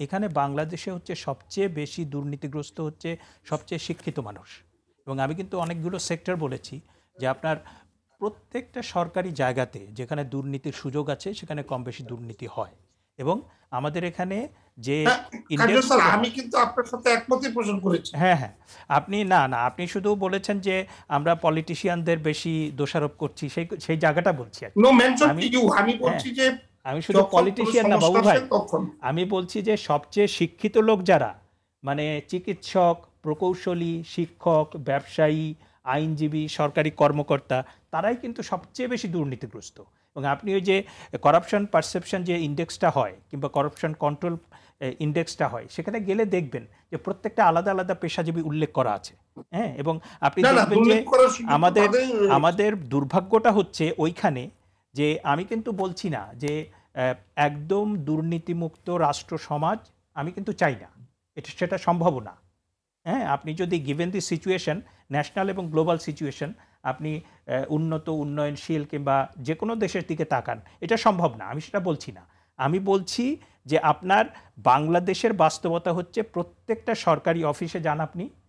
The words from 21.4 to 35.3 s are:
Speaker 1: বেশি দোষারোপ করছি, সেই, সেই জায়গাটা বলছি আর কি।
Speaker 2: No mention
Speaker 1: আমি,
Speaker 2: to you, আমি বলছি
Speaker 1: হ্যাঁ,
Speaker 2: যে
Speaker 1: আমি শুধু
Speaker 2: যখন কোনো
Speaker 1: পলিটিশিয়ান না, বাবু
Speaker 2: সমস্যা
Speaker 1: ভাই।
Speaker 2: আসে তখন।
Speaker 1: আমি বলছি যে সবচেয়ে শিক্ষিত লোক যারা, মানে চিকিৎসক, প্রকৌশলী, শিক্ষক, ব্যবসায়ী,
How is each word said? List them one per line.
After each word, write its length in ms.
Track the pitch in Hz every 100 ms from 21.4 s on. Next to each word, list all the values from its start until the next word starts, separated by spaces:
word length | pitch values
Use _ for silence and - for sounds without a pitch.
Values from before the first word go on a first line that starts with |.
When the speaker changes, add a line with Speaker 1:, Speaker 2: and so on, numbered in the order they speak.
| 170 156 160 170 190 175 165 165
Speaker 1:
বেশি 540 | 156 151 170 160 151 143
দোষারোপ 340 | 143 170 147 -
করছি, 300 | 147 - 147
সেই, 180 | - 170 175
সেই 160 | - 160
জায়গাটা 360 | 160 151 185
বলছি 320 | 151 117 -
আর 60 | 107
কি। 100 | 202
Speaker 2:
No 100 | 247
mention 380 | 247 254 254 294
Speaker 1:
আমি, 120 | -
Speaker 2:
to 100 | 247
you, 180 | 247 220
আমি 220 | - 214 247
বলছি 360 | 247 - 254
Speaker 1:
হ্যাঁ, 160 | 240 262
Speaker 2:
যে 60 | 254 - _
Speaker 1:
আমি 180 | 131 147
শুধু 160 | 170 196
Speaker 2:
যখন 120 | 196
কোনো 120 | 175
Speaker 1:
পলিটিশিয়ান 440 | 185 202 226 233 208
না, 100 | 180
বাবু 180 | 165
Speaker 2:
সমস্যা 80 | 185
Speaker 1:
ভাই। 160 | 202 -
Speaker 2:
আসে 80 | -
তখন। 400 | 202 - 160 - -
Speaker 1:
আমি 240 | 127 160
বলছি 380 | 185 190 180 214
যে 140 | 202 208
সবচেয়ে 520 | - 147 - 208 202
শিক্ষিত 500 | - 170 - 214 233
লোক 240 | 220 214
যারা, 360 | 180 165 113 - _ _ _ _
মানে 380 | 135 143 151 151 -
চিকিৎসক, 680 | 180 180 180 - 190 175 170 - _
প্রকৌশলী, 800 | 156 151 185 180 - 175 170 165 165
শিক্ষক, 640 | - 165 - 180 156 151 160
ব্যবসায়ী, 800 | 135 139 - - 151